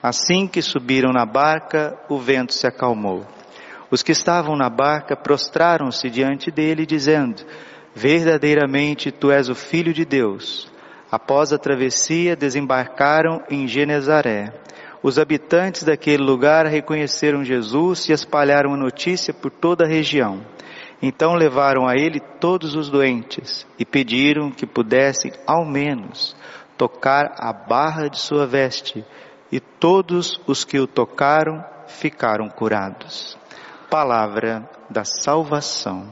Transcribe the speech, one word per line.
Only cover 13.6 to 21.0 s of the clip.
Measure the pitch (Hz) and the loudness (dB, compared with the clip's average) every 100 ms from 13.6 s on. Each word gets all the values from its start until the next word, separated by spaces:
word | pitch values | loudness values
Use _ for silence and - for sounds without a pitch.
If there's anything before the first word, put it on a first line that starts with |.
| 131 | -2
Genezaré. | 120 147 147 139 156 123 107 104 - - - - - | 0 0 0 2 2 2 -2 -6 -12 -20 -20 -20 -4
Os | 135 131 | 0 2
habitantes | 156 151 - 170 190 180 | 2 0 2 2 2 -2
daquele | 156 147 151 147 | 0 0 2 2
lugar | 135 131 143 160 156 | 2 4 4 4 4
reconheceram | 151 147 156 143 - 151 143 | 0 -2 -4 -2 0 0 0
Jesus | 127 127 107 135 175 175 - | 0 -2 0 0 0 0 0
e | |
espalharam | 151 - 147 143 143 143 | 0 2 2 4 4 2
a | 139 | 0
notícia | 131 - 175 180 - | -4 -4 -4 -2 -4
por | - 139 | -6 -8
toda | - 165 175 | -2 0 4
a | 160 | 2
região. | 160 147 147 113 98 113 - - - - - | 2 0 0 0 -4 -12 -20 -20 -18 -20 -6